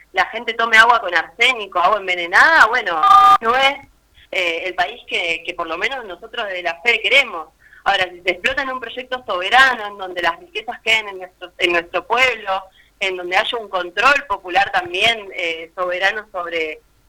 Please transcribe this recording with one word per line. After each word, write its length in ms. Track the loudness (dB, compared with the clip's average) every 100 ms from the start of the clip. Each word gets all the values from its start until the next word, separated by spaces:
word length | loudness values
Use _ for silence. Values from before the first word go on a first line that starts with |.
| _
la 140 | -2 -2
gente 280 | -4 -6
tome 240 | -2 4 6
agua 220 | 6 4
con 160 | 2 -2
arsénico, 640 | -2 0 0 0 -4 0
agua 200 | 2 2
envenenada, 680 | -2 -4 2 4 6 6 6
bueno, 340 | 4 -2 2 6 8 8 6
no 160 | 4 2
es, 220 | 2 -2 -10 _ _ _ _
eh, 320 | -4 -2 -4 -6
el 100 | -4
país 260 | -4 -6 -8
que, 360 | -6 -4 -4 -6
que 80 |
por 140 | -8 -6
lo 100 | -4
menos 260 | -4 -4 -10
nosotros 400 | -14 -12 -8 -8
desde 140 | -6
la 180 | -6 -2
fe 180 | 0 0
queremos. 460 | 2 0 0 -4 -12 _ _ -6 -2
Ahora, 180 | 0 -2
si 100 | -4
se 100 | -4
explota 300 | -2 -4 -4
en 80 | -6
un 100 | -6
proyecto 440 | -10 -12 -8 -10 -6
soberano, 600 | -6 2 4 6 2 -6
en 100 | -10
donde 240 | -10 -4
las 180 | -2 -2
riquezas 400 | -8 -12 -10 -8
queden 260 | -2 -2 -2
en 80 | -10
nuestro, 320 | -16 _ -18 -4
en 140 | 0
nuestro 340 | 0 -2 -4 -2
pueblo, 580 | 0 0 -2 -4 -6 -8 _ _ _
en 180 | -6 -6
donde 180 | -4 -2
haya 220 | -2 -4
un 100 | -6
control 560 | -6 -6 0 2 2 -2
popular 440 | -8 -2 0 0
también, 560 | -2 -4 -2 0 -2 -6 -8
eh, 360 | -6 -8 -10 -8
soberano 500 | -6 -2 -2 -2 -8
sobre, 480 | -10 -6 -6 -6 -8 _ _